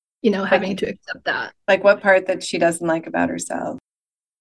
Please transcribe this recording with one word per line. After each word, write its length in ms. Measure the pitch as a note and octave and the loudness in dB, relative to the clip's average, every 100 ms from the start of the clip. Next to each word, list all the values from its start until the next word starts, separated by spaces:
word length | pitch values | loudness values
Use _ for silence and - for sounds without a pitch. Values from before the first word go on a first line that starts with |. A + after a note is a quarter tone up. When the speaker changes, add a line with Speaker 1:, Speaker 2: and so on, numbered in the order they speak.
| _ _ | _ _
Speaker 1:
you 100 | A3+ | -2
know, 120 | F#3+ | 0
Speaker 2:
Like 80 | F#3+ | 2
Speaker 1:
having 260 | - G3 F#3+ | 0 0 -4
to 100 | - | -6
accept 340 | G3+ - - | -8 -14 -10
that. 300 | - C3 A2+ - - | -6 -6 -8 -6 0
Speaker 2:
Like 160 | F#3+ | 4
what 200 | G3+ G#3 | 4 4
part 240 | G#3 F#3+ F#3 | 4 4 2
that 160 | F3+ | -6
she 140 | - E3+ | -4 0
doesn't 280 | E3+ E3+ E3+ | 0 0 -2
like 200 | E3 - | -2 -2
about 240 | F2 E2+ | -2 -2
herself? 480 | - - - - - _ _ _ _ _ _ | -4 -8 -8 -8 -10 _ _ _ _ _ _